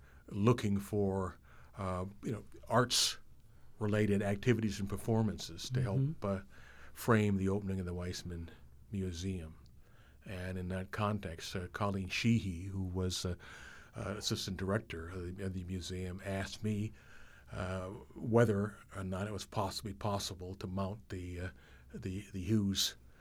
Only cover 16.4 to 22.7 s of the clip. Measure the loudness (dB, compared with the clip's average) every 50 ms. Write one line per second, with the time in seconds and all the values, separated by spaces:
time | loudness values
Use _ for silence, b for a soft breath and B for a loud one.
16.4 | -2 -4 -6 -4 -2 0 0 0 -2 -4 -6 B B B B B B B B B
17.4 | B B -6 -6 -4 -2 -2 -4 -4 -6 -8 -10 -12 -14 -12 -6 0 6 8 8
18.4 | 8 8 6 4 2 0 -2 -8 -16 -12 -8 -6 -4 -2 -2 -2 -2 -2 -4 -6
19.4 | -6 -4 -2 0 0 0 -2 -4 -6 -8 -6 -4 -2 -2 0 0 -2 -4 -6 -8
20.4 | -8 -8 -8 -8 -6 -4 -2 -2 -2 -2 -4 -8 -10 -10 -8 -8 -6 -6 -6 -6
21.4 | -6 -8 -8 b b b b b b b -12 -8 -6 -6 -6 -6 -8 -8 -8 -4
22.4 | 0 4 4 4 4 4